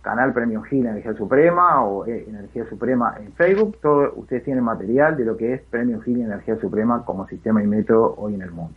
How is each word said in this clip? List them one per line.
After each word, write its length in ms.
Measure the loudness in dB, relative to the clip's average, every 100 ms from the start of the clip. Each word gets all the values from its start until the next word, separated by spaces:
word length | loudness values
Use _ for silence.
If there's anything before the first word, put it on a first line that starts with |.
canal 320 | -4 0 0
Premium 280 | 0 -2 -4
Healing 240 | -2 -2 -2
Energía 280 | -4 -6
Suprema 680 | -6 2 4 6 6 4 4
o, 220 | 2 -2
eh, 220 | -4 -8 -10
Energía 400 | -14 -12 -10 -10
Suprema 480 | -6 -2 0 0 -4
en 140 | -16
Facebook, 460 | 0 2 4 0 0
todo, 320 | 2 4 2 -2
ustedes 280 | -8 -6
tienen 180 | -2 0
material 540 | 0 -2 0 4 4 2
de 80 |
lo 120 | -2 -2
que 180 | -4
es 80 | -4
Premium 400 | -4 -2 -2 -2
Healing 240 | -2 -2 -4
Energía 300 | -6 -4 -4
Suprema 420 | -2 0 0 0 -2
como 200 | -8 -8
sistema 360 | -6 0 0
y 40 | 2
método 480 | 0 4 4 4 0
hoy 160 | -6
en 80 | -8
el 80 | -10
mundo. 240 | -12 -12